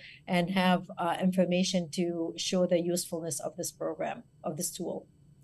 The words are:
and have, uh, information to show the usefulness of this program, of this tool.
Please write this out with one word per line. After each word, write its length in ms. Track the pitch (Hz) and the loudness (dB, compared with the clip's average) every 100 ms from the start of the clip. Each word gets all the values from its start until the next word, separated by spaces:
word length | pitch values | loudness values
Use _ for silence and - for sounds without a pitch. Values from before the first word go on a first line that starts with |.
| - - - | -16 -14 0
and 220 | 180 175 | 2 2
have, 400 | 190 185 180 185 - | 4 4 4 0 -4
uh, 200 | 175 156 | -2 2
information 680 | 190 185 175 180 185 185 165 | 2 4 4 4 2 0 -2
to 440 | 185 170 170 165 170 | -2 -2 0 -4 -4
show 280 | - 185 180 | 0 2 4
the 140 | 175 | 4
usefulness 580 | 175 175 - 165 165 - | 2 -2 -2 -6 -4 -6
of 100 | 160 175 | -6 -6
this 140 | 156 | -8
program, 520 | - 160 156 151 - - - - | -4 -6 -4 -4 -6 -12 -10 -8
of 100 | 147 | -4
this 160 | - | -6
tool. 360 | - 170 - - _ - - | -4 -6 -6 -10 _ -20 -20